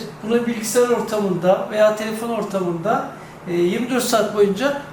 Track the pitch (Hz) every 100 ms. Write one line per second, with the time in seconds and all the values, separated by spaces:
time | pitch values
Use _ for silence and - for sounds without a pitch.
0 | - - 214 233 233 214 214 247 240 233
1 | - 214 196 165 180 190 - 214 214 214
2 | 220 220 233 226 - 196 180 170 190 254
3 | - - - - - 175 175 226 247 254
4 | - 226 202 214 202 190 277 285 -